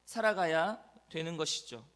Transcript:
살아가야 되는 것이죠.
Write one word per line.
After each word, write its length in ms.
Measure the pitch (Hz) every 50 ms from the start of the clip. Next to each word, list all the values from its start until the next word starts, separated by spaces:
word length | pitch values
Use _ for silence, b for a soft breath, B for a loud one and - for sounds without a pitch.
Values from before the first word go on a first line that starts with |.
| _
살아가야 800 | - - 233 220 214 208 185 180 165 160 160 165 196 220 - - - - - - _
되는 280 | - 160 160 165 170
것이죠. 500 | 156 156 143 - - - - 123 113 113 - _